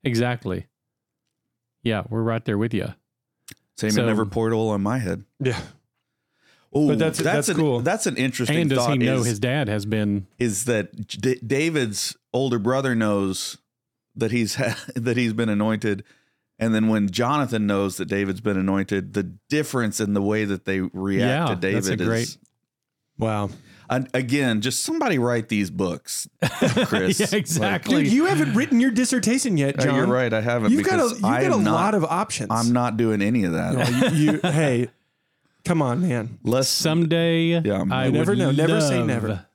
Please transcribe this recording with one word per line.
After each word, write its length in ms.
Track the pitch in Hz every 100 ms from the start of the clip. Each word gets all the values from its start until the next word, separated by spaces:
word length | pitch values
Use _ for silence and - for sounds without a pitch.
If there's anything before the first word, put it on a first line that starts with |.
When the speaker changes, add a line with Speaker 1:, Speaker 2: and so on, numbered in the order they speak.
Speaker 1:
Exactly. 640 | 139 117 123 120 98 92 - _ _ _ _ _ _ _ _ _ _ _
Yeah, 200 | 120 107 92
we're 120 | 113
right 200 | 113 113 -
there 120 | 104
with 160 | 113
you. 200 | 110 - - _ _ _ _ - - _ -
Speaker 2:
Samuel 200 | 107 107
Speaker 1:
So 100 | 120
Speaker 2:
never 200 | 107 104
poured 280 | 113 113
oil 160 | 113 113
on 120 | 101
my 160 | 101 127
head. 260 | 101 90 - _
Speaker 3:
Yeah. 200 | 131 107 - - _ _ _ _ _ _ _ _ _ 139
Speaker 2:
Ooh, 120 | 147
Speaker 3:
But 100 | 120
that's, 200 | 160 156
Speaker 2:
that's 280 | 135 190 175
Speaker 3:
that's 20 |
Speaker 2:
an, 60 | 165
Speaker 3:
cool. 240 | 151 123
Speaker 2:
that's 280 | 131 214 196
an 100 | 127
interesting 400 | 127 127 123 156
Speaker 1:
And 120 | 160
does 100 | 135
Speaker 2:
thought 120 | 120
Speaker 1:
he 60 | 139
know 220 | 123 131
Speaker 2:
is, 60 | 120
Speaker 1:
his 140 | 104
dad 280 | 123 143 120
has 160 | 107 104
been 420 | 107 104 101 95 _
Speaker 2:
is 280 | 123 98 120
that 420 | 113 95 - 104
J-, 280 | - 131 127
D-, 40 | 113
David's 720 | 135 160 156 120 98 - - _
older 260 | 123 131 120
brother 340 | 104 131 135
knows 640 | 117 107 101 98 92 - - _ _ _ _ _ -
that 160 | 113
he's 240 | 120 107 -
ha-, 220 | 120 - -
<laughs> 80 | -
that 200 | 117 117
he's 180 | 117
been 160 | 110 113
anointed, 540 | 104 107 110 107 98 - _ _ _ _ _
and 160 | 113 110
then 120 | 110
when 200 | 107 101
Jonathan 580 | 92 120 147 127 113 101
knows 300 | 101 98 92
that 80 | 92
David's 340 | 98 98 95
been 160 | 110 95
anointed, 560 | 95 98 95 98 95
the 100 | 101 92 90 _
difference 500 | 151 147 131 110 101
in 120 | 104
the 80 | 101
way 220 | 98 107
that 220 | 104 95 -
they 160 | 95
react 680 | 92 92 95 95 123 139 165
Speaker 1:
Yeah, 60 | 92
Speaker 2:
to 40 |
David 180 | 95 104
Speaker 1:
that's 100 | 95
a 40 |
Speaker 2:
is 140 | 104 92
Speaker 1:
great 300 | 113 117 - _ _ _ _ _ _ _ -
Speaker 3:
Wow. 300 | 113 104 101 - - - -
Speaker 2:
And 180 | 127 131
again, 480 | 127 127 143 131 110
just 220 | 113 120
somebody 340 | - 320 277 151
write 300 | 120 120 110
these 220 | 104 98
books, 560 | 87 95 80 - - - _
Speaker 1:
<laughs> 80 | - - 254 127 -
Speaker 2:
Chris. 340 | 101 92 -
Speaker 1:
Yeah, 60 | 208
Speaker 2:
Like, 60 |
Speaker 1:
exactly. 680 | 208 - 160 151 180 - 269
Speaker 3:
Dude, 100 | 285
you 120 | 240 349
haven't 280 | 392 147
written 260 | 202 311 233
your 100 | 254
dissertation 680 | 226 247 254 208 254 262 170
yet, 220 | 139 139
Speaker 2:
Uh, 60 | 131
Speaker 3:
John. 100 | 131
Speaker 2:
you're 100 | 127
right, 260 | 127 123
I 100 | 110
haven't, 300 | 110 120 110
Speaker 3:
You've 120 | 277 381
got 140 | 359
a, 40 |
Speaker 2:
because 80 | 240
Speaker 3:
you've 80 | 226
got 220 | 196 - -
Speaker 2:
I'm 80 |
Speaker 3:
a 100 | 269
Speaker 2:
not, 100 | -
Speaker 3:
lot 220 | 110 196 214
of 80 |
options. 460 | 156 165 214 - 104
Speaker 2:
I'm 220 | 113 117
not 240 | 123 120 110
doing 240 | 117 107
any 220 | 101 123 92
of 80 |
that. 200 | 82 87
Speaker 3:
No, 360 | 131 123 123 254
you, 240 | 160 151
you, 60 | 151
<laughs> 120 | 175
hey, 380 | 151 151 120 120 _ _ _ _ _ _ _ -
come 160 | 170
on, 200 | 135 123
man. 360 | 180 123 107 113
Speaker 2:
Let's 240 | - 123 135
Speaker 1:
Someday, 920 | - 160 160 165 165 170 165 165 170
Speaker 2:
Yeah. 220 | 156 98 -
Speaker 1:
I 160 | 127 135
Speaker 3:
You 40 |
never 220 | 147 -
Speaker 1:
would 40 | -
Speaker 3:
know. 140 | -
Never 300 | 139 156 160
say 180 | 147 -
Speaker 1:
love, 80 | 117
Speaker 3:
never. 380 | 120 110 98 -